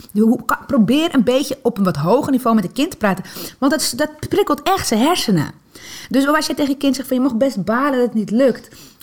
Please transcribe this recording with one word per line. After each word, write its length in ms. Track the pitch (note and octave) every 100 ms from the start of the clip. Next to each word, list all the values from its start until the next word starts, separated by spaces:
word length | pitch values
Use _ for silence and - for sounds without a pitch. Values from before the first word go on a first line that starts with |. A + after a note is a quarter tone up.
| -
Je 100 | G3+
hoe-, 240 | A3 B3 -
ka-, 180 | - -
probeer 460 | C4+ G3 C#4 E4 C#4+
een 80 |
beetje 340 | A3+ B3+ D4 -
op 160 | A#3+ -
een 60 |
wat 120 | F#3+ D3
hoger 360 | D#3+ A#3+ C#4+
niveau 240 | C4 B3 A3+
met 80 |
een 80 | F3
kind 180 | - D#4
te 60 | -
praten, 260 | G#3 F3+ - - - -
want 120 | -
dat 100 | D#4
is, 80 | -
dat 180 | A#3+ D4+ - -
prikkelt 320 | E4 G4+ C#4+
echt 240 | - F#4+ -
zijn 120 | G#3+
hersenen. 500 | C4+ F4 - F3+ C#3 - _ - - - -
Dus 180 | A#3+ C#4
als 200 | D#4 -
je 60 |
tegen 180 | C#4+ C#4
je 60 | C#4+
kind 180 | C#4 C4
zegt 120 | C4
van, 100 | B3+
"Je 60 |
mag 120 | C4+ A3+
best 280 | C4+ G3+
balen 280 | F3 A#3 C#4+
dat 100 | C4
het 120 | B3
niet 180 | A3 G3
lukt," 380 | G#3+ C4+ - - - - _